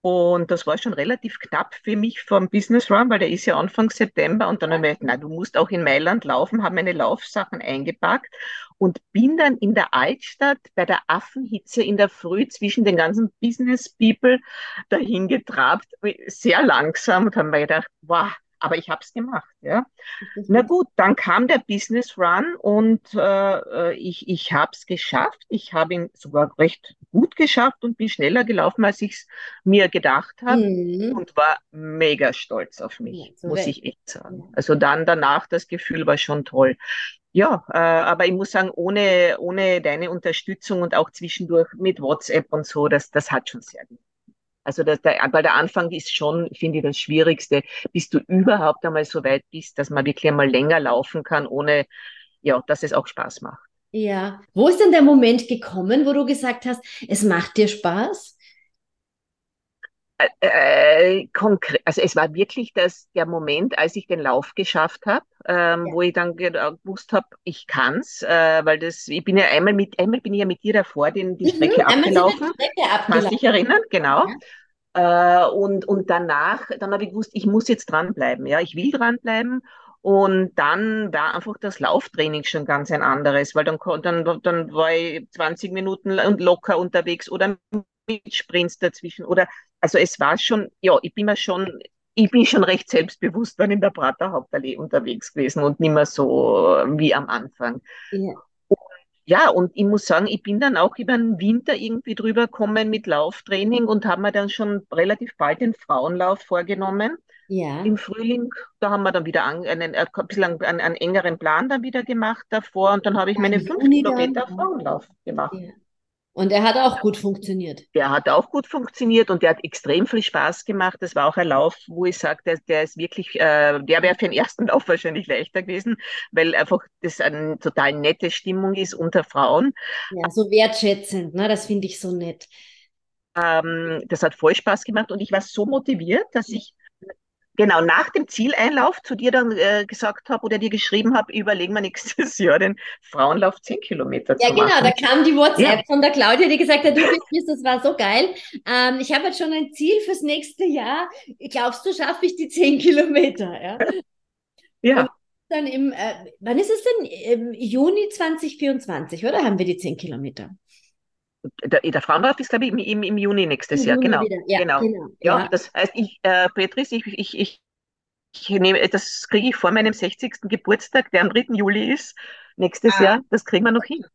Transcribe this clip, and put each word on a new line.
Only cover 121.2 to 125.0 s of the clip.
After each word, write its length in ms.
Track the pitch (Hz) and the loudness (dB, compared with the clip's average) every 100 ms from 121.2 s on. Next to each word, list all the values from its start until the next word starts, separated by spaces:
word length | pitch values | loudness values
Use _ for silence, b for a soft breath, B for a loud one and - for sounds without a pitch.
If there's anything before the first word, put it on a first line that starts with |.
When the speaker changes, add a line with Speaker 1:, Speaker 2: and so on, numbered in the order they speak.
| 143 | 0
Speaker 1:
auch 100 | 170 | 2
ein 100 | 170 | 0
Lauf, 280 | 135 160 - - | 2 0 -2 -14
wo 180 | 170 180 | -4 -4
ich 120 | 180 | -2
sag, 260 | 160 156 | -6 -4
der, 140 | - 165 - | -4 -6 -2
der 160 | 156 | -2
ist 140 | 160 - | -2 -6
wirklich, 380 | 165 - 180 - | -10 -8 -10 0
äh, 400 | 160 151 147 143 | 2 4 4 2
der 200 | 139 165 | 2 2
wär 100 | 180 220 | 4 2
für 100 | 185 | 0
den 40 | |
ersten 340 | 120 - - 226 | 0 -2 -2 0
Lauf 200 | 277 - | 0 2
wahrscheinlich 380 | 170 | -2